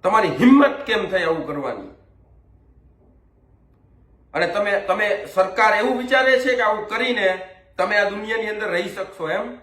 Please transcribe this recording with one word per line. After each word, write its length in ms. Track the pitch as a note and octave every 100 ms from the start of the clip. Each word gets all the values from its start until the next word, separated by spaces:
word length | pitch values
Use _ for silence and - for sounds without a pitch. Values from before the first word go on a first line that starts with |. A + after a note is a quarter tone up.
તમારી 340 | C4 A3+ E3 C#3
હિંમત 400 | B3 C#4+ C#4 - -
કેમ 180 | A3 F#3+
થઈ 140 | F#3 E3
આવું 180 | D#3+ D3+
કરવાની? 460 | C#3+ C3 - - - _ _ _ _ _ _ _ _ _ _ _ _ _ _ _ _ _ _ _ _ _ _ _
અને 120 | D#3 F3
તમે, 180 | G3+ G3+ G3 F#3+
તમે, 180 | F#3 G#3 G3+ -
સરકાર 380 | F#3+ F#3+ - A3 G#3
એવું 180 | B3 B3
વિચારે 420 | B3 C4 C4 B3+
છે 120 | B3+ B3
કે 60 |
આવું 240 | G#3+ G#3+ G#3
કરીને 420 | A3 B3+ A#3+ F#3+ F#3 - - _ -
તમે 220 | F#3 G#3
આ 120 | G3
દુનિયાની 400 | G3+ G#3+ A3+ A3
અંદર 160 | G#3 F#3
રહી 240 | F3 G3 G3
શકશો 340 | F#3+ - D#3 F#3
એમ? 100 | A#3+ A#3+